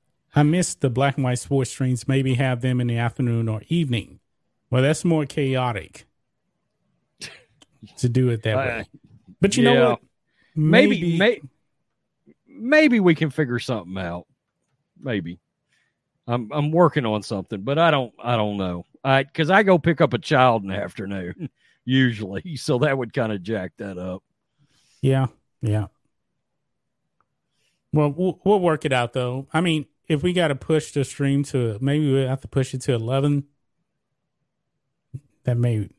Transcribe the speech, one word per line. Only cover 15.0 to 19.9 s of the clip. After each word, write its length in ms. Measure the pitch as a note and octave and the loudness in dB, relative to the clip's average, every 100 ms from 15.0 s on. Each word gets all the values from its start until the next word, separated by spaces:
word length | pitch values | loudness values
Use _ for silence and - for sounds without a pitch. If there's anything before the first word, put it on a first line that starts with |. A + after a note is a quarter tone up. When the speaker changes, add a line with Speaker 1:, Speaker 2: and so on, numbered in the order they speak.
Speaker 2:
Maybe. 400 | D3 G#2+ E2 F2 _ _ _ _ _ _ _ _ - | -6 -4 -6 -12 _ _ _ _ _ _ _ _ -6
I'm, 200 | A#2+ A2 | -6 -4
I'm 180 | D3 D3 | -4 0
working 360 | D#3+ E3+ D3+ A#2+ | 4 4 2 -2
on 160 | G#2+ | -2
something, 400 | G2 G2+ F#2 G#2 | -4 -8 -6 -8
but 160 | G#2 C#3+ | -4 2
I 120 | E3+ | 4
don't, 220 | D3 B2 - | 2 0 -6
I 140 | A#2 A#2+ | -2 0
don't 200 | G#2+ G2+ | 0 -2
know. 280 | F#2 F2 - _ | -4 -6 -10 _
I, 220 | C3+ C3+ | 0 2
'cause 260 | C#3 - D#3 | 2 -2 2
I 120 | F#3+ | 4
go 140 | G3+ F3+ | 6 4
pick 220 | F3 | 2